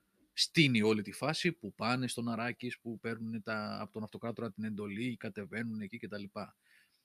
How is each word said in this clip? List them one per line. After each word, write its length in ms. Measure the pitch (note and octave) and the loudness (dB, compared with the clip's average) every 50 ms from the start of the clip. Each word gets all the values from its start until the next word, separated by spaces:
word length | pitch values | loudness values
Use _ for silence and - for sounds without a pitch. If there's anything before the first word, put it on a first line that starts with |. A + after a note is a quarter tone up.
| _ _ _ _ _ _ _ | _ _ _ _ _ _ _
στείνει 500 | - - - _ - D#3+ C#3 B2+ A2+ G#2 | 0 0 4 _ 8 8 10 10 8 8
όλη 200 | G#2+ A2 G#2+ G2+ | 8 6 6 2
τη 100 | G2+ G2 | -4 -6
φάση 400 | - - C3+ D#3+ - - F3 E3 | -2 -2 -2 0 2 2 0 0
που 220 | - - G2+ F#2+ | 0 -8 -10 -6
πάνε 340 | _ A2+ A2 B2 C3 B2+ A#2+ | _ 0 2 2 2 0 -2
στον 200 | - - A#2 A#2+ | -2 -2 -2 -2
Αράκης, 520 | A#2 A2 A2+ A#2+ A#2+ _ - B2 - - | -2 -2 -2 -4 -4 _ -6 -6 -6 -6
που 180 | _ A#2 A#2 G2+ | _ -8 -8 -6
παίρνουν 440 | _ A2+ A#2 A2+ A2+ A2+ A2+ A2+ G2 | _ -4 -4 -4 -4 -6 -6 -6 -4
τα, 380 | - A2 G#2+ G#2+ G#2+ G#2+ G2+ | -4 -4 -2 -2 -4 -4 -6
από 120 | G#2 G2+ _ | -8 -8 _
τον 100 | A2 G#2+ | -8 -8
αυτοκράτορα 500 | G#2 - G2+ - A#2 A#2 - A2+ A2+ G2 | -8 -8 -6 -6 -6 -4 -4 -6 -6 -6
την 120 | - G#2+ | -4 -6
εντολή, 520 | A2 G#2+ G2 G#2 G#2 G2 G2+ A#2+ B2+ A#2+ | -4 -4 -4 -4 -4 -4 -4 -2 -4 -4
κατεβαίνουν 640 | G#2+ - A2+ G2 - G2+ F#2+ - A2 A#2 A#2 A2 G#2+ | -4 -6 -8 -6 -6 -8 -6 -6 -4 -4 -4 -4 -6
εκεί 180 | G#2+ F#2+ - A#2 | -6 -8 -8 -10
κτλ. 260 | - G2+ G2 G#2 G2+ F#2+ _ G#2+ G2+ E2 - _ _ _ _ - _ _ _ _ _ | -10 -8 -8 -8 -8 -8 _ -8 -8 -8 -12 _ _ _ _ -20 _ _ _ _ _